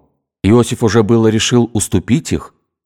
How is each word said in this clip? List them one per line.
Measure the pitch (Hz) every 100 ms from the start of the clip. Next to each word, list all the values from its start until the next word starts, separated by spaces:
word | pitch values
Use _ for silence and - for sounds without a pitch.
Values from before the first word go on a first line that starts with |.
| _ _ _ _
Иосиф | 95 117 113 117
уже | 113 113
было | 104 117 110
решил | 107 - 123 113
уступить | 104 - 95 - 139 -
их. | 76 - _ _ _